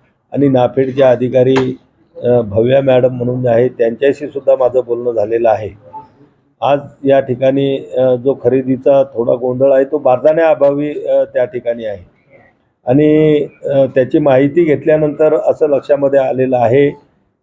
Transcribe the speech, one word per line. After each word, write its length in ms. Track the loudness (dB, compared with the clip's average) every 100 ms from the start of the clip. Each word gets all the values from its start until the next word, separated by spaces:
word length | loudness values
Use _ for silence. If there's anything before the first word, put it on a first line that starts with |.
| _ _ _
आणि 160 | -2 2
नाफेडचे 560 | 2 0 0 -2 2
अधिकारी, 760 | 2 2 0 2 2 2 0 -6 _ _ _ -8
अ, 180 | 0 0
भव्या 400 | 0 -2 2 2
मॅडम 320 | 2 2 2
म्हणून 340 | -2 -4 -4 0
आहेत 240 | 0 0 0
त्यांच्याशी 500 | -4 0 -2 -2 -6
सुद्धा 280 | -6 0 2
माझं 260 | 2 0 -2
बोलणं 260 | -4 -4
झालेलं 380 | -2 -2 0 0
आहे. 440 | 0 -4 -14 -20 -20 -20 _ _ _ _ -6
आज 180 | -2 -2 -4 -8
या 160 | 0 0
ठिकाणी, 580 | 0 -2 0 0 -2 -4
अ, 380 | -6 -2 0 0
जो 240 | -2 -2
खरेदीचा 600 | 0 -2 -2 -2 2 2
थोडा 300 | 0 -4 -2
गोंधळ 400 | -2 -2 0 2
आहे 100 | 2
तो 140 | 0 -2
बारदाण्या 520 | 0 0 2 2 2
अभावी, 560 | 2 0 0 -4 -6 -2
अ, 180 | -2
त्या 220 | 0 -2 -4
ठिकाणी 400 | -4 -6 -6 -8
आहे 200 | -12 -16 _ _ -20 _ _ _ _ -2
आणि, 600 | 2 4 4 2 0 -2 -8
अ, 220 | -4 0 0 0
त्याची 240 | 0 0
माहिती 440 | 2 2 2 2
घेतल्यानंतर 760 | 0 0 0 0 0 0 0 0 0
असं 240 | 0 0
लक्षामध्ये 500 | 0 0 0 0 0
आलेलं 380 | 0 -2 -2 0
आहे 400 | 2 2 2 -2 _ _ _ _